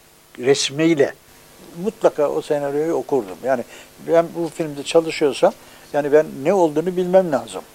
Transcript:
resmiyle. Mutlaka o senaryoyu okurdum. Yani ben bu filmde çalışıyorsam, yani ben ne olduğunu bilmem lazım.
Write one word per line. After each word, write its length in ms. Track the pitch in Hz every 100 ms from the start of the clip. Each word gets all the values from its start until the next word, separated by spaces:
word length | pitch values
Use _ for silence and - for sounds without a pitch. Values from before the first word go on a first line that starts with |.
| _ _ _ -
resmiyle. 760 | 123 139 - 139 165 156 131 - _ - - - - 170
Mutlaka 460 | 196 - 175 - 143
o 120 | 147
senaryoyu 520 | - 147 143 143 160
okurdum. 440 | 143 117 139 98 87
Yani 200 | 120 127 - - - - 147
ben 180 | 165 165 156
bu 140 | 165
filmde 340 | - 156 143
çalışıyorsam, 680 | 135 165 160 - 147 120 180 - - - -
yani 180 | 143 147
ben 140 | 147 156 139
ne 100 | 143
olduğunu 440 | 196 165 151 170 180
bilmem 340 | 180 185 180
lazım. 300 | 131 - 92 -